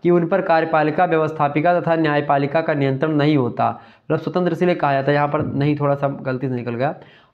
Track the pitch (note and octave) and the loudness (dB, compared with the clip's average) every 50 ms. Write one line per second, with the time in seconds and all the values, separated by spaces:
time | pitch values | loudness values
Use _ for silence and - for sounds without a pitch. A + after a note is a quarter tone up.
0 | - F3 F3 F3 E3+ D#3+ G3 F#3 - - E3 D#3+ D#3+ D#3+ D#3+ D#3 D3+ D3+ D3+ F3 | 0 2 2 2 2 2 0 0 2 2 2 2 2 2 2 2 2 2 2 2
1 | F3+ F3 E3 D#3+ D#3 D#3 D#3 - D3 C#3+ C#3+ D#3 D3 F3 F3 F3 D3 E3+ E3 D#3+ | 2 2 2 2 0 0 0 -2 -2 0 0 0 2 2 2 2 0 0 0 2
2 | D#3+ D3+ D3 D3 C#3+ D3 D3 C#3 C#3+ C#3 C#3+ E3 D#3+ E3 D#3 C#3+ C#3 C3+ C3+ C3 | 2 2 0 0 0 0 0 0 0 0 -2 -2 0 0 0 0 0 0 0 0
3 | D#3+ D#3+ D#3 D3 C#3+ D3+ D#3 C#3 B2 A#2 - - A#2 A2+ - - - - - _ | 0 0 0 2 2 2 2 2 0 0 -2 -2 -2 -2 -2 -6 -12 -20 -20 _
4 | _ - D3 D#3+ - D3+ - F#3 F3+ F3 E3 C#3+ F3+ F3+ F3 - - C#3+ C#3 C3+ | _ -4 -4 -4 -4 -4 -2 -2 0 -2 0 0 0 0 0 0 0 0 0 0
5 | C3+ D3 C#3+ C#3+ D3 C#3+ C#3+ C#3 - A#2 - C#3 C#3 D3 D3 C#3+ D3 C#3+ C#3+ C#3+ | 2 2 2 2 0 0 0 -2 -4 -4 -2 -2 0 0 0 0 0 0 0 0
6 | C#3+ C#3 C#3 - - C3+ B2+ B2+ C#3 C3+ B2+ A#2+ A#2 B2 A#2 A#2 C3 D3+ F3+ - | -2 -4 -4 -6 -6 -6 -6 -4 -4 -4 -4 -4 -6 -6 -4 -4 -4 -4 -4 -8
7 | - - - - _ _ | -14 -20 -20 -20 _ _